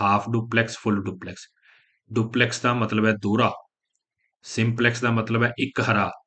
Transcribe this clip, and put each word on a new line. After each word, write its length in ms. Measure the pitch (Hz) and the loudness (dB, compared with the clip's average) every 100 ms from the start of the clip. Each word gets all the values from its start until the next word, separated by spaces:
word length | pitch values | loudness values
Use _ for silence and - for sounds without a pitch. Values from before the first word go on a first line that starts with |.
ਹਾਫ 220 | 101 104 117 | 2 2 2
ਡੁਪਲੈਕਸ, 480 | 117 113 117 113 - | -2 0 0 0 -4
ਫੁੱਲ 180 | 113 101 | -2 -2
ਡੁਪਲੈਕਸ। 500 | 95 92 92 92 - _ _ _ _ _ _ | -2 -8 -12 -14 -18 _ _ _ _ _ _
ਡੁਪਲੈਕਸ 500 | 110 113 123 120 - | -2 0 0 0 0
ਦਾ 120 | 123 | -2
ਮਤਲਬ 320 | 120 107 107 110 | 0 0 2 2
ਹੈ 60 | |
ਦੋਹਰਾ, 400 | 104 101 110 117 - - _ _ _ _ _ _ _ | 0 0 2 2 -2 -14 _ _ _ _ _ _ _
ਸਿੰਪਲੈਕਸ 580 | - - 113 117 120 117 | -8 0 0 2 2 2
ਦਾ 100 | 120 | 0
ਮਤਲਬ 320 | 113 113 113 | 0 0 0
ਹੈ 100 | 117 - | 0 -2
ਇੱਕ 220 | 139 - | -4 -2
ਹਰਾ, 300 | 117 104 92 - | 0 0 -2 -6